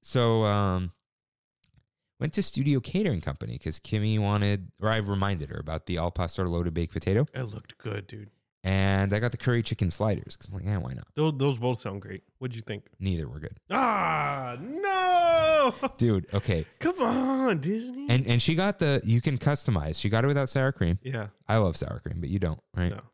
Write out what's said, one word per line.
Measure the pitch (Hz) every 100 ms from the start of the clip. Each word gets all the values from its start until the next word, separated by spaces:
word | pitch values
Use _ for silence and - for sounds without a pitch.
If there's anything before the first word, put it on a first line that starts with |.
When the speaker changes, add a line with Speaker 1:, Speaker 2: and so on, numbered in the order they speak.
Speaker 1:
So, | - 131 117 113 110
um, | 104 101 92 90 - _ _ _ _ _ _ _ _ _ _ _ _
went | 139 -
to |
Studio | 190 - 139 139
Catering | - 180 208 101
Company | 76 71 - 58
'cause | - -
Kimmy | - 107 107 107
wanted, | 101 104 101 101 92 _
or | 104
I | 110
reminded | 101 98 98 95 71
her | 71
about | 73 80 -
the | 87
al | 85
pastor | - 87 - 90
loaded | 85 87
baked | 80 82
potato. | - - 98 151
Speaker 2:
It | -
looked | 123 104 - -
good, | 110 104 95
dude. | 107 104 _ _ _
Speaker 1:
And | 92 95 98 98 98
I | 101
got | 120
the | -
curry | - 120
chicken | 113 110 95
sliders | - 107 101 - -
'cause | -
I'm | 95
like, | 95
"Yeah, | 104
why | 64
not?" | - - -
Speaker 2:
Those, | 156 139
those | 139 127
both | 120 120
sound | 110 98
great. | 98 98 _ _
What'd | 127 113
you |
think? | 110 104 - _
Speaker 1:
Neither | 95 87 69
were | 69
good. | 78 - _
Speaker 2:
Ah, | 202 262 208 170 156 143 139 127 123
no! | 190 311 392 381 370 359 339 330 320 311 269 - 262
<laughs> | -
Speaker 1:
Dude, | 120 101 -
okay. | 98 - 87 80 _
Speaker 2:
Come | - 370
on, | 240 240 262 269 262 175
Disney. | 139 214 247 254 285
Speaker 1:
And, | 123 123
and | 120
she | 135 160
got | 190 202
the, | 156 139 -
you | 117
can | 156 131
customize. | - 143 - 98 76 80
She | 101
got | 110 131
it |
without | 143 131
sour | 139 131
cream. | - 85 90
Speaker 2:
Yeah. | 131 127 101 _ -
Speaker 1:
I | 113
love | 98 78
sour | - -
cream, | - 82
but | 80
you | 95
don't, | 90 78 _ -
right? | 90
Speaker 2:
No. | 98 -